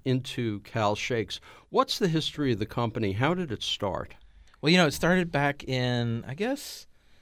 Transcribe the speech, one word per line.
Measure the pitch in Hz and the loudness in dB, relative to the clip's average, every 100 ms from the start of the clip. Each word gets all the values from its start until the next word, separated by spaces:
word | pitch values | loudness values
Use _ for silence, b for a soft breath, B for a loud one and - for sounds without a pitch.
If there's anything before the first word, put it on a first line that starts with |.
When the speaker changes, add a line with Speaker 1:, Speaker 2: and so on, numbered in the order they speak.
Speaker 1:
into | 131 131 123 - 117 104 | 0 0 0 -4 -4 -4
Cal | - 113 104 104 | -4 0 0 0
Shakes. | - 117 101 - B B B | 0 -2 -2 -8 B B B
What's | 226 262 - | 0 2 0
the | 196 | 2
history | 160 - - 139 | 2 -2 0 0
of | 104 | 0
the | 107 | 0
company? | - 117 120 104 | -2 -2 0 0
How | 98 139 | 2 2
did | 180 160 | 0 -4
it | 98 | -6
start? | - - 101 80 - - b b b b | -4 -2 -2 -4 -8 -14 b b b b
Speaker 2:
Well, | 147 | 4
you | 180 | 6
know, | 156 | 4
it | |
started | - 165 185 170 | 4 2 2 2
back | 143 143 143 | 0 0 -2
in, | - 131 123 120 117 117 | -4 -2 0 0 0 -2
I | - | -6
guess, | 147 233 285 - - - b b b | -6 -4 -4 -8 -16 -18 b b b